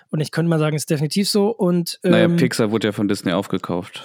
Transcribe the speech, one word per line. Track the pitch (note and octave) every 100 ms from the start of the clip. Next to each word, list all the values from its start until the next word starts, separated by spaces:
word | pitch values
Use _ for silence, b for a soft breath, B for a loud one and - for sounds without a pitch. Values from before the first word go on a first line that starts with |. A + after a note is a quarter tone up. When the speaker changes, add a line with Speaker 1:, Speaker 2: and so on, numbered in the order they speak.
| B
Speaker 1:
Und | D#3
ich | C#3+
könnte | - E3+
mal | D#3+
sagen, | D3+ D3+
ist | -
definitiv | D3 D3+ G3 G3
so. | G#3 G3+
Und, | - F3+ F3 E3+ -
Speaker 2:
Naja, | F#3 E3+
Speaker 1:
ähm, | E3+ E3+
Speaker 2:
Pixar | B2 - G#2+
wurde | A2 G#2+
ja |
von | G#2 G2+
Disney | G2+ G2
aufgekauft | F2+ - F#2+ - F2 F2 -